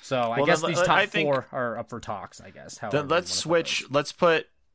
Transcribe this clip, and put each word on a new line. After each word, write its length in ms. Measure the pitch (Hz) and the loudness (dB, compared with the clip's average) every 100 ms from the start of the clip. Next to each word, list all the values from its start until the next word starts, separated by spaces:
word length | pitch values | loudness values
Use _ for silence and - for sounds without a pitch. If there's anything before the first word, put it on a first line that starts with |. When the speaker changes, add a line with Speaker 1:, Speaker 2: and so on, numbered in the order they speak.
Speaker 1:
So 180 | - 131 | -6 -2
I 180 | 117 117 | 0 2
Speaker 2:
Well, 80 | 147 | 2
Speaker 1:
guess 160 | 165 | 2
Speaker 2:
then 100 | 165 | 2
Speaker 1:
these 60 | 165 | 0
Speaker 2:
let, 80 | 180 | 2
Speaker 1:
top 100 | 175 | 4
Speaker 2:
I 80 | 202 | 2
think 220 | 208 147 | 0 0
Speaker 1:
four 200 | 135 - | 0 -2
are 260 | 139 123 113 | -6 -4 -6
up 120 | 113 | -10
for 100 | 117 | -12
talks, 400 | - 104 95 - | -10 -10 -10 -16
I 80 | 98 | -20
guess. 280 | 73 71 - | -20 -18 -12
However 200 | 110 143 | -4 -2
Speaker 2:
Then 80 | 143 | 0
Speaker 1:
you 60 | 165 | 0
Speaker 2:
let's 300 | 180 - 156 | 0 -2 2
Speaker 1:
wanna 140 | 170 | 0
put 80 | 160 | 2
Speaker 2:
switch. 140 | - | -4
Speaker 1:
those. 100 | - | -2
Speaker 2:
Let's 200 | 139 147 | -2 -2
put, 360 | - 175 160 - _ _ | 2 2 2 -2 _ _